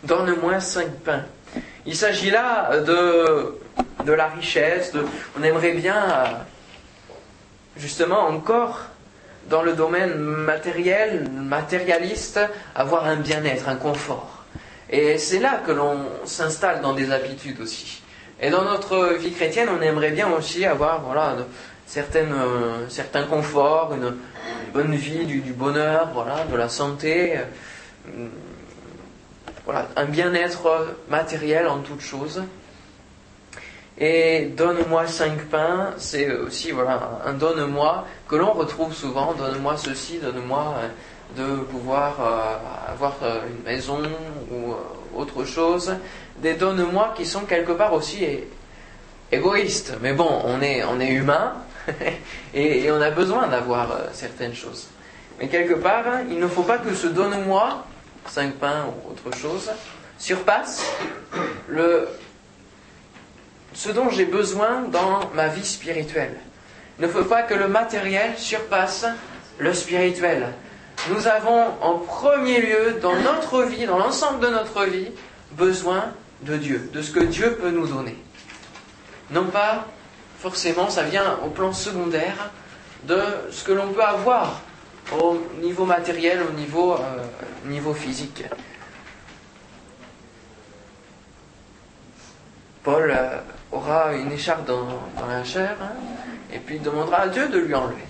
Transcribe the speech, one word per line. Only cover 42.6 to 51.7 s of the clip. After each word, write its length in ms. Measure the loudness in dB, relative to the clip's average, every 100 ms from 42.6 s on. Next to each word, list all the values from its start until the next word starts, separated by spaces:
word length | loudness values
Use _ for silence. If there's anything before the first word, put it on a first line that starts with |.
| -6 -8 -8
avoir, 240 | -2 -4 -2
euh, 160 | -2 -2 -6
une 140 | -10
maison 360 | -6 -6 -4 -4 -4 -6 -10 -10 -8
ou, 220 | -8 -6
euh, 20 | -6 -8 -14 -12 -8
autre 300 | -8 -6 -6
chose, 500 | 0 2 2 0 -6 -8 -14 -16 -4
des 160 | -2
donne-moi 600 | 2 2 2 2 4 2 0
qui 80 | -4
sont 160 | -4
quelque 300 | 0 0 2
part 220 | 2 4
aussi 300 | 4 0 -2
é-, 240 | -2 -2 -8 -16 -20 -20 -20 -20 -20 -20 -2
égoïstes. 640 | 2 4 4 2 -2 -4 -4
Mais 140 | 0
bon, 300 | 4 4 4 0
on 160 | 0
est, 220 | 2 2
on 160 | 0 0
est 100 | 2
humain 460 | 2 4 4 2 -4 -12